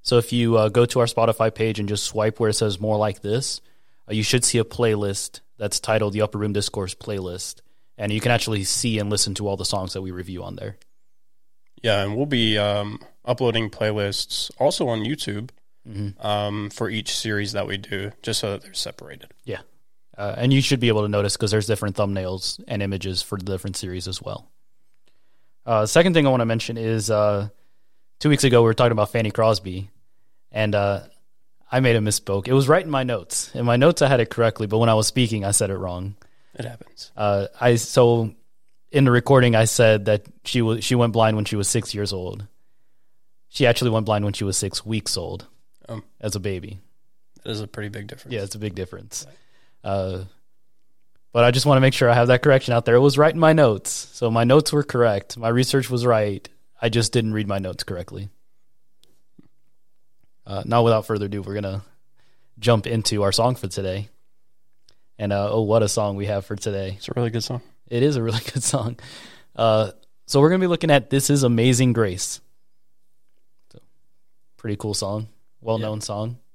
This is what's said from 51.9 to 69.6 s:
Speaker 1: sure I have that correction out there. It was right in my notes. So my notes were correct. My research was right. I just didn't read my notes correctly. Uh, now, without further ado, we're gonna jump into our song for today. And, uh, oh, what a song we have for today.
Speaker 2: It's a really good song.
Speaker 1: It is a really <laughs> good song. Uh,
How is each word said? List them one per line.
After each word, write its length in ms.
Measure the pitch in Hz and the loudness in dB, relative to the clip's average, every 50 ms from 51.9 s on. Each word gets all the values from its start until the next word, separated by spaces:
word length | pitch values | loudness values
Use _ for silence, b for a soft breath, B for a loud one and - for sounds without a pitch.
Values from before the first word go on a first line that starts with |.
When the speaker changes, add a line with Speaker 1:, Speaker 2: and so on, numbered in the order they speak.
| - | 4
Speaker 1:
sure 140 | - 135 120 | 4 4 4
I 40 | 117 | 6
have 120 | 123 120 123 | 4 6 4
that 140 | 127 123 | 4 4
correction 320 | - 151 135 131 - - 120 | 6 4 4 4 4 2 0
out 120 | 117 - | 0 2
there. 100 | 117 117 | 6 6
It 40 | 123 | 6
was 160 | 135 143 131 139 | 6 6 6 6
right 140 | 151 160 | 4 4
in 60 | 160 170 | 4 6
my 140 | 160 156 | 6 6
notes. 380 | 160 156 147 120 104 95 - - - - - - - | 8 8 6 4 4 0 -4 -8 -10 -10 -12 -14 -8
So 140 | - 120 113 | -2 -2 2
my 120 | 110 117 | 2 4
notes 300 | 117 120 135 156 151 - | 6 6 6 6 6 4
were 100 | - 147 | 0 -2
correct. 540 | 143 - - 123 120 117 104 101 - - - | -2 0 2 2 4 4 2 0 -4 -8 -12
My 120 | 117 117 113 | -4 -2 0
research 400 | 117 123 131 - - 139 123 110 | 2 2 2 2 2 0 0 0
was 140 | 127 120 120 | -2 0 2
right. 420 | 123 117 110 107 104 98 98 - - - - - - - - | 4 4 4 2 0 -2 -6 -10 -16 -20 -20 -20 -20 -10 -4
I 60 | - 117 | -2 0
just 240 | 107 117 113 - | 2 2 0 2
didn't 220 | - 123 113 110 107 | 0 0 0 0 -2
read 120 | 110 104 | -2 -2
my 120 | 98 98 98 | -2 -4 -4
notes 240 | 95 92 90 - - | -4 -8 -8 -10 -10
correctly. 460 | - 98 87 90 - 92 95 98 101 - - - - - - - - - - - - - - - - - - - - - - - - - - - - - - - - - - - - - - - - - - - | -10 -8 -10 -10 -12 -12 -12 -12 -14 -16 -20 -20 -20 -20 -20 -20 -20 -20 -20 -20 -20 -20 -20 -20 -20 -20 -20 -20 -20 -20 -20 -20 -20 -20 -20 -20 -20 -20 -20 -20 -20 -20 -20 -20 -20 -20 -20 -20 -20 -20 -20 -14
Uh, 160 | 98 98 98 - | -10 -10 -8 -4
now, 180 | - 117 120 | 2 2 4
without 240 | 117 117 113 110 107 | 6 6 4 2 0
further 200 | - 110 104 101 | -2 -4 -4 -4
ado, 160 | 98 104 101 | -4 -6 -8
we're 120 | 95 98 98 | -8 -8 -8
gonna 280 | 107 104 95 95 101 - - - - - - - - - - - - - - - - | -8 -6 -6 -8 -8 -10 -14 -20 -20 -20 -20 -20 -20 -20 -20 -20 -20 -20 -20 -18 -2
jump 280 | - 120 117 107 98 | 2 2 2 2 2
into 360 | - 117 110 104 - 117 104 | -2 -4 -2 0 0 0 2
our 100 | 101 98 | 0 0
song 220 | 95 - 113 123 127 | 2 2 0 0 0
for 100 | - - 92 | -2 -8 -10
today. 400 | - - 98 92 92 98 101 - - - - - - - - - - - - - - - - - - - - - - - | -8 -6 -6 -6 -6 -6 -8 -10 -16 -20 -20 -20 -20 -20 -20 -20 -20 -20 -20 -20 -20 -20 -20 -20 -20 -20 -20 -20 -12 -8
And, 140 | 107 101 | -4 -2
uh, 160 | 101 101 101 104 | -2 -2 0 0
oh, 120 | 107 113 | 0 0
what 200 | 110 101 107 113 | 2 4 4 4
a 60 | 107 104 | 4 2
song 280 | - 113 107 104 98 | 0 -2 -2 -2 -4
we 100 | 101 101 | -4 -4
have 180 | 101 104 98 95 | -4 -4 -6 -6
for 100 | - 104 | -8 -10
today. 380 | 101 - 113 101 98 95 95 98 | -8 -6 -6 -6 -6 -6 -8 -10
Speaker 2:
It's 120 | 101 - - | -12 -12 -8
a 40 | - | -4
really 140 | 123 120 117 | -4 -4 -2
good 120 | 110 117 107 | -2 -4 -6
song. 180 | - 120 123 - - - - - - | -4 -8 -10 -10 -14 -20 -20 -14 -6
Speaker 1:
It 140 | 120 120 | -2 0
is 140 | 127 151 143 | 2 2 2
a 60 | 127 | 0
really 180 | 113 113 110 113 | -2 -2 -4 -4
<laughs> 120 | - - | -6 -6
good 100 | - 135 | -8 -4
song. 360 | - - - 135 107 101 90 B B B B B B B B B B B - | -2 -2 -2 -2 -4 -6 -8 B B B B B B B B B B B -2
Uh, 380 | - | 2